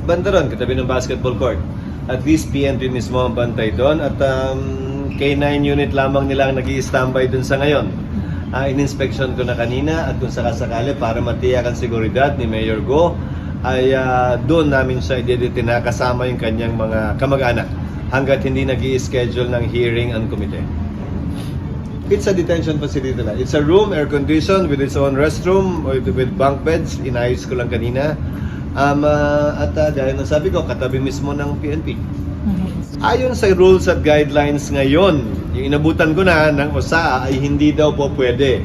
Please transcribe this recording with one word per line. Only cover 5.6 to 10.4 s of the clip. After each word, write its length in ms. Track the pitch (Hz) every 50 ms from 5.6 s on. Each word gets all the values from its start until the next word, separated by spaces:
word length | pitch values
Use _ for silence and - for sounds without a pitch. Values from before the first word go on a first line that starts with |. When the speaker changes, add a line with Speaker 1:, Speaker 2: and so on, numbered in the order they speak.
| 143
Speaker 1:
unit 320 | 143 143 143 143 120 -
lamang 320 | 139 135 135 139 139 135 135
nila 240 | 135 135 135 135
ang 80 | 135 131
nag-i-standby 720 | 123 135 135 135 123 - - 131 127 123 127 131 131 127
doon 160 | 120 131 123 113
sa 160 | 135 135 139
ngayon. 240 | 147 147 135 117 98 90 - - - - - - - - - - -
Ah, 160 | - 127 135 139
in-inspection 720 | 131 139 143 139 - - 139 127 - - 135 131 127 -
ko 80 | 127 123
na 80 | 120
kanina 560 | 117 117 117 123 131 139 156 160 165 156 131
at 80 | 127 -
kung 80 | 131 120
sakasakali 720 | - 127